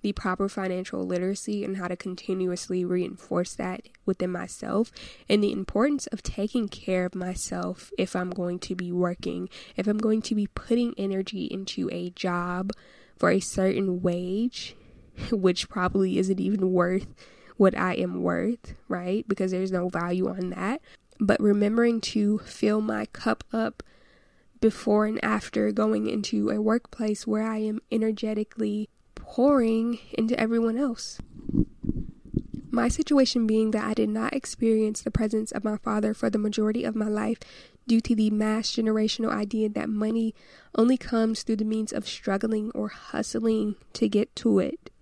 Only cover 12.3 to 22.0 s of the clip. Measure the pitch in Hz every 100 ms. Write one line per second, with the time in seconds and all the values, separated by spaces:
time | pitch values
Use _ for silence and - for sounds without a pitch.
12.3 | 175 175 180 190 - - - - _ 175
13.3 | 190 - - 190 - 196 180 180 175 180
14.3 | 196 240 - - - - - - - -
15.3 | 220 185 180 - - 180 196 190 190 190
16.3 | 185 190 202 190 180 175 185 - - -
17.3 | - - - 190 - 185 180 180 180 180
18.3 | 175 190 240 - - - 180 180 202 233
19.3 | 202 185 185 190 185 180 175 175 180 190
20.3 | 185 185 185 185 269 - - _ _ 202
21.3 | - 208 202 202 226 240 233